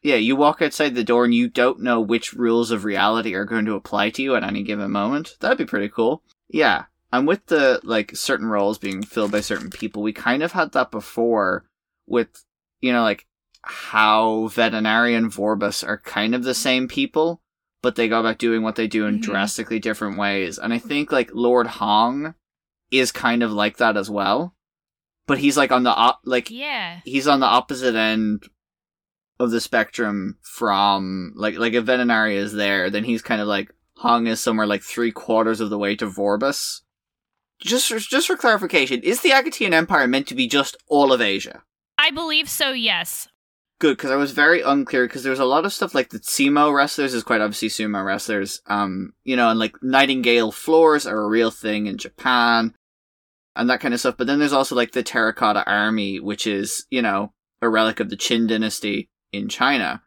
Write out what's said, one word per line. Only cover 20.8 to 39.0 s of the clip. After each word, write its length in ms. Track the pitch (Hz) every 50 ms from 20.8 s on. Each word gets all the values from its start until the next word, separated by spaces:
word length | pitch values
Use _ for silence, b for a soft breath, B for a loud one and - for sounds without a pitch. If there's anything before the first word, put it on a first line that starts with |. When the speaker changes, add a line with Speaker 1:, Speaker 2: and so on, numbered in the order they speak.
| - 113 143 143 147 -
Speaker 1:
like, 180 | 156 135 117 - -
Lord 340 | 117 120 120 123 123 117
Hong 680 | 113 - - 107 104 104 107 113 120 131 139 151 160 165 _ _ _ _ _ _ _ _ _ _ _
is 200 | - 131 127 120
kind 320 | - - - 120 117 120 120
of 80 | 113
like 260 | 107 104 104 107 104
that 200 | - 120 113 107
as 120 | 104 95 107
well. 460 | 104 104 98 101 101 127 165 180 _ _ _ _ _ _ _ _ _ _ _ _ _ _ _
But 120 | - 139 135
he's, 180 | 139 143 139
like, 140 | 147 139 135 135
on 100 | 127 123
the 80 | 123 113
op-, 280 | - 113 123 123 - _
like, 240 | - 127 123 123 -
Speaker 2:
Yeah. 500 | 226 240 277 302 277 233 196 170 175 175 -
Speaker 1:
he's 240 | 127 127 139 131
on 120 | 151 143 135
the 60 | 131
opposite 480 | 117 107 127 123 - 143 127 131 127 113
end 480 | 113 110 110 110 110 110 107 107 104 - - _ _ _ _ _ _ _ _ _ _ _ _ _ _ _ _ _ _
of 120 | 123 120
the 100 | 113 117
spectrum 760 | - - - 117 110 - - - 117 104 104 101 95 - - _
from, 920 | _ - - - 120 107 101 98 101 101 101 98 95 92 95 95 90 82 -
like, 220 | - 107 107 85
like, 160 | 82 113 117 110
if 120 | 120 113
Veterinary 500 | 120 127 127 123 120 117 110 110 107 101
is 160 | 98 101 104 107
there, 360 | 104 104 101 98 95 90 95
then 140 | 101 104 110
he's 180 | 123 117 110
kind 200 | - - 120 107
of 60 | 104
like, 260 | 104 104 98 101 - _ _ _ _ _
Hong 300 | - - 120 120 117 117
is 120 | 117 113 113
somewhere, 280 | - 123 113 110 107
like, 160 | 104 104 98 -
three 280 | - - - 120 117
quarters 480 | 107 - - - 113 110 110 113 113 104
of 100 | 113 101
the 80 | 107 104
way 160 | 101 101 104
to 100 | - 113
Vorbis. 760 | 104 92 98 101 101 101 104 131 139 143 - - - - - _ _ _ _ _ _ _ _ _ _ _ _ _ _ _ _
Just 280 | - - 233 254 - -
for, 100 | 233 220
just 280 | 208 - 262 277 339
for 100 | - 381
clarification, 640 | - - 247 220 202 196 170 - 156 135 127 135 120